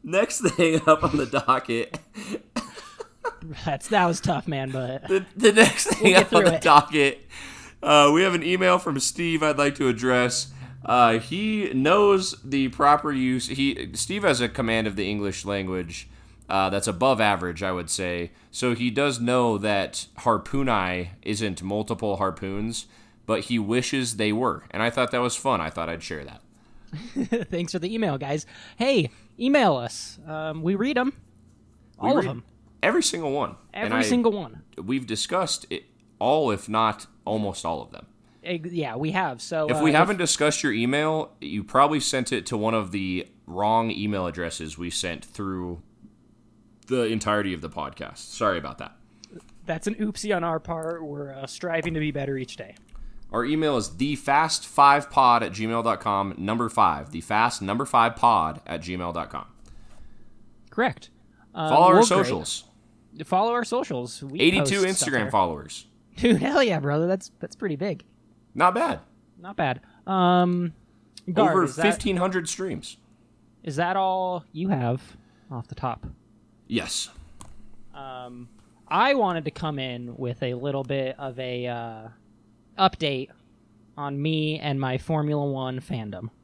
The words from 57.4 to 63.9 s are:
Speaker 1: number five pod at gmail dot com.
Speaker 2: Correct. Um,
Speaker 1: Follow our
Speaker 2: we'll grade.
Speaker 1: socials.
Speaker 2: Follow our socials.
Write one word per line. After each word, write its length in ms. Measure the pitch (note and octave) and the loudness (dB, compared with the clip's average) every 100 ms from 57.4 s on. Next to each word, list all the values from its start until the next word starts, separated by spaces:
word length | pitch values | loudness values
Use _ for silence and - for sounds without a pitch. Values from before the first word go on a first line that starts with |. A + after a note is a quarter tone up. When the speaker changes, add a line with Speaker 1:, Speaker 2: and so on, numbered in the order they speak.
| A#2+ - | 2 0
Speaker 1:
number 220 | G2 A2 | -4 -4
five 300 | C#3 B2 A#2 | 0 2 2
pod 460 | A#2 A#2+ G#2+ D#2+ D#2 | 4 2 4 0 -4
at 160 | - E2 | -10 -10
gmail 300 | E2+ F2+ F2 | -8 -8 -6
dot 160 | E2 D2+ | -6 -8
com. 160 | C#2+ - - - - - - - - - - - - - | -10 -14 -20 -20 -20 -18 -18 -18 -18 -20 -20 -20 -20 -10
Speaker 2:
Correct. 400 | - B3 - - _ _ _ _ | -2 -2 -2 -16 _ _ _ _
Um, 140 | - D#3 | -6 2
Speaker 1:
Follow 160 | C#3+ F3+ | 6 8
our 40 | |
Speaker 2:
we'll 40 | F#3 | 8
grade. 100 | A3+ | 8
Speaker 1:
socials. 560 | F#3+ A#2+ F2+ D#2 - - _ _ _ _ - | 6 2 -2 -6 -10 -12 _ _ _ _ -18
Speaker 2:
Follow 280 | D#3 F#3 A3 | -2 0 2
our 120 | A#3+ | 0
socials. 580 | A#3 A#3+ D#4+ | -2 -4 -2